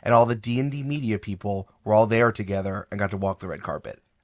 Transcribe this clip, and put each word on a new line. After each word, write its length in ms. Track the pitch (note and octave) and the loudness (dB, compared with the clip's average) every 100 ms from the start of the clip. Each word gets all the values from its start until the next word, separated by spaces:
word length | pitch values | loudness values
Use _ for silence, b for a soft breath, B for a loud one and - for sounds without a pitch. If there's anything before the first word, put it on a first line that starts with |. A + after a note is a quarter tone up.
and 100 | - | 4
all 140 | A#2+ A#2 | 6 6
the 80 | A#2 | 2
D 240 | A#2+ A#2+ | -2 -2
and 120 | C#3 | -2
D 120 | C#3+ | -4
media 340 | C#3 D3 A#2+ G#2 | -6 -4 -2 -4
people 500 | - F#2+ G2+ F#2+ F#2+ _ | -4 -8 -6 -6 -8 _
were 120 | G#2 G#2+ | 2 4
all 100 | A2 | 6
there 260 | A2+ A#2 | 4 2
together 560 | A2 G2 G2 F#2+ F#2 - | 0 -4 -4 -4 -8 -10
and 80 | G2+ | -6
got 100 | G2 | -4
to 80 | G2 | -2
walk 220 | G2 F#2 | -4 -4
the 80 | F#2 | -8
red 160 | D2+ | -10
carpet. 360 | - D2+ - - _ _ | -8 -8 -10 -18 _ _